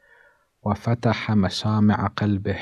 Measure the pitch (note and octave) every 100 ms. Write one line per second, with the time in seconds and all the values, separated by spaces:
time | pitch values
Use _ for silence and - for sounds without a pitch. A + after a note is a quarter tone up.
0 | _ _ _ _ _ _ G#2+ G2+ - A#2
1 | A#2 G#2 - G#2+ F2+ - G#2+ G#2+ G#2+ G#2
2 | F#2+ - G#2 G2 G2 F#2+